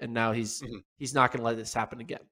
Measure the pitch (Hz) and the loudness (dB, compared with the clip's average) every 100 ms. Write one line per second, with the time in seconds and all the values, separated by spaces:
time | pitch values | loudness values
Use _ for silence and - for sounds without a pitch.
0 | 120 117 113 113 107 - 123 107 - _ | -4 2 2 2 -2 -6 -10 -12 -16 _
1 | 131 139 127 131 117 113 110 117 110 120 | 0 4 4 4 0 0 -2 -2 -4 -6
2 | 113 135 - | -10 -12 -14